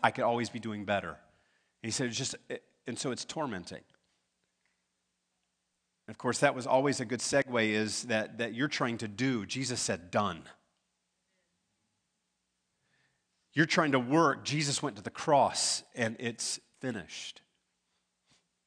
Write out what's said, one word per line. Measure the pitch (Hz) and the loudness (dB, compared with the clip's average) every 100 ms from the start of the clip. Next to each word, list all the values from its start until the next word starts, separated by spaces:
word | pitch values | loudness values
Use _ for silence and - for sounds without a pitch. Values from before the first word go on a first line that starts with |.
"I | 117 | 2
could | 127 | 4
always | 117 120 113 | 2 2 -2
be | 120 | -4
doing | 110 104 | -6 -4
better." | 101 101 87 | 0 0 0
And | 76 _ _ _ _ _ _ | -8 _ _ _ _ _ _
he | 117 | -4
said, | 107 123 | -2 -2
"It's | 113 | -2
just," | 131 - - | -4 -6 -10
it, | 127 - _ - | -10 -10 _ -8
and | 117 | -6
so | 139 | -4
it's | 113 | -6
tormenting. | - 165 143 92 85 76 - _ _ _ _ _ _ _ _ _ _ _ _ _ _ _ _ _ _ _ _ _ - | -6 -6 -4 -6 -8 -14 -16 _ _ _ _ _ _ _ _ _ _ _ _ _ _ _ _ _ _ _ _ _ -18
And | |
of | 110 | -4
course, | 123 117 | -2 2
that | 143 | 2
was | 127 117 | 2 2
always | 131 143 123 | 2 4 0
a | |
good | 113 123 | -2 -4
segue, | - 139 131 120 110 | 0 0 2 2 2
is | 107 110 101 | 2 0 -4
that, | 123 110 107 113 | -2 -2 -2 -4
that | 117 | -4
you're | 113 147 | -2 -2
trying | - 131 117 | -2 -2 -2
to | 110 | -6
do. | 101 131 120 95 | -2 0 0 -2
Jesus | 127 127 117 | -4 -4 -2
said, | - 92 87 | -2 -4 -2
"Done." | 113 101 82 - - _ _ _ _ _ _ _ _ _ _ _ _ _ _ _ _ _ _ _ _ _ _ _ _ _ _ _ _ _ | 0 0 -4 -14 -20 _ _ _ _ _ _ _ _ _ _ _ _ _ _ _ _ _ _ _ _ _ _ _ _ _ _ _ _ _
You're | 139 160 | 2 4
trying | 185 156 | 4 6
to | 135 | 4
work. | 120 156 156 117 | 6 6 6 4
Jesus | 107 151 143 131 | -2 0 0 -2
went | 147 104 | -4 -6
to | |
the | - | -10
cross, | - - 139 101 - - - - | -4 4 6 6 4 0 -2 -6
and | - 113 113 | -4 -4 -2
it's | 120 113 - - _ _ | -6 -4 -6 -6 _ _
finished. | 131 110 80 - - - - _ _ _ _ _ _ _ _ _ _ _ | -6 -6 -8 -12 -12 -16 -20 _ _ _ _ _ _ _ _ _ _ _